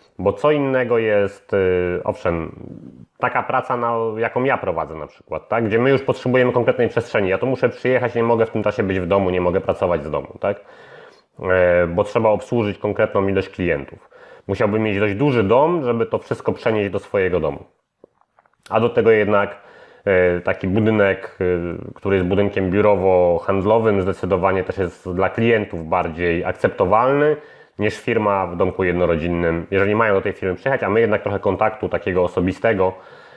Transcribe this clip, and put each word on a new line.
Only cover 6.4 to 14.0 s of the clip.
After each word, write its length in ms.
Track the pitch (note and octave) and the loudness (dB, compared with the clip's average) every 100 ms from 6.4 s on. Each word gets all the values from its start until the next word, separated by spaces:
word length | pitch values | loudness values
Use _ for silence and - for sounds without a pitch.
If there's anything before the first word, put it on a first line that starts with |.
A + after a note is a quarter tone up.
| B2+ | 2
konkretnej 360 | B2 A#2 A#2+ A2+ | 2 0 0 0
przestrzeni. 400 | - A2+ A#2 G2 | -2 -2 0 0
Ja 100 | F#2 | 0
tu 80 | B2 | -2
muszę 220 | B2+ B2 | 0 -2
przyjechać, 460 | - B2 B2+ A#2+ | -2 0 0 0
nie 80 | A#2 | 0
mogę 240 | A#2 A#2 A2+ | 0 2 0
w 40 | |
tym 120 | A2+ | 0
czasie 200 | G#2 - | -2 -2
być 180 | G2 F#2+ | -2 -2
w 60 | F2 | 2
domu, 240 | G2 F#2 | 2 2
nie 100 | F2+ | 0
mogę 200 | F2 F2 | 0 0
pracować 440 | F#2 F2+ F#2 E2+ | -2 -2 0 -2
z 60 | D2 | -2
domu, 280 | D2 C#2 - | -6 -8 -6
tak? 200 | - G2+ - - - - - - _ - | -4 -4 -10 -20 -20 -20 -20 -20 _ -8
E, 460 | F#2 F#2 F2+ F2 F2 | 0 2 4 4 2
bo 180 | E2+ | 0
trzeba 240 | - A#2+ A2 | -2 2 2
obsłużyć 500 | G#2 - A#2+ G#2 G2 | 0 -2 -2 -2 -2
konkretną 500 | G#2+ G2+ A2 G#2 G2 | -4 -2 0 0 0
ilość 200 | G2 F#2 | 0 -4
klientów. 640 | - F2 D2 C2+ - | -4 -2 -2 -4 -18